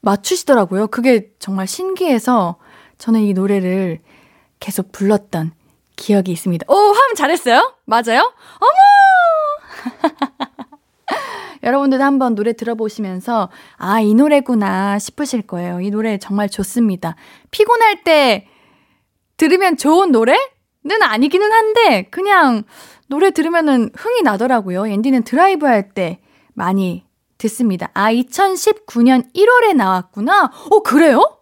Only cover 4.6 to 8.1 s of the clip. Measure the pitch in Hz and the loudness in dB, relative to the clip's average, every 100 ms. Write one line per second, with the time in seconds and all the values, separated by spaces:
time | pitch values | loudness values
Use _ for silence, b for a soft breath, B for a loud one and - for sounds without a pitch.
4.6 | - 190 185 - 196 208 208 170 160 _ | -10 -8 -10 -4 -2 -2 -2 -8 -8 _
5.6 | _ _ _ - - 202 185 170 - 170 | _ _ _ -20 -2 0 0 -6 -4 -6
6.6 | - 370 415 415 539 415 285 339 - 240 | 0 2 4 4 2 0 -2 -2 2 2
7.6 | 494 _ - 226 233 | 2 _ -4 -2 0